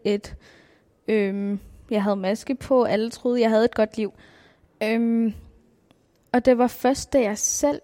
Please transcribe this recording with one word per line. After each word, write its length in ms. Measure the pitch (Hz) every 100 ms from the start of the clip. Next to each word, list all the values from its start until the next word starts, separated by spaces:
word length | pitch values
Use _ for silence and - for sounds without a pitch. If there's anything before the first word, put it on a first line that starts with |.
et... 320 | 208 208 - - - - _ _ _ _ -
Øhm, 500 | 214 196 202 202 196 - - -
jeg 120 | 208
havde 140 | 202 196
maske 380 | 185 214 -
på, 300 | 262 - 262
alle 260 | 233 214 226
troede, 300 | - 247 247
jeg 100 | 226
havde 140 | 220
et 100 | 233
godt 220 | - 214 -
liv. 160 | 208 - - _ _ _ _ _
Øhm, 500 | 214 226 233 226 226 202 - _ _ _ _ _ _ _ _
og 120 | 247
det 140 | 247 240
var 80 | 247
først, 460 | - 247 277 -
da 80 | 277
jeg 160 | 214 214
selv 420 | - - 285 285